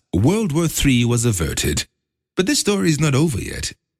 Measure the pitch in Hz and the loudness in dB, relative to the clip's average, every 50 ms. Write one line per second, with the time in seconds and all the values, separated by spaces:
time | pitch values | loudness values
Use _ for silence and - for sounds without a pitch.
0 | _ _ - 90 110 160 202 226 220 165 139 165 170 151 - - - 143 123 120 | _ _ -2 2 2 2 2 2 0 -2 0 0 -2 -2 -2 0 2 2 4 4
1 | 120 117 120 117 117 120 101 87 78 69 - - - 78 71 - - - _ _ | 2 2 2 0 0 0 0 0 -2 -4 -4 -2 -2 -2 -2 -4 -6 -8 _ _
2 | _ _ _ _ _ _ _ - 226 247 294 285 - 202 208 196 190 170 151 139 | _ _ _ _ _ _ _ -2 0 0 0 0 0 0 0 0 2 0 0 0
3 | 160 147 127 131 165 165 110 87 - - - - - - - _ _ _ _ | 0 0 2 2 0 0 -2 -4 -6 -8 -8 -10 -10 -10 -12 _ _ _ _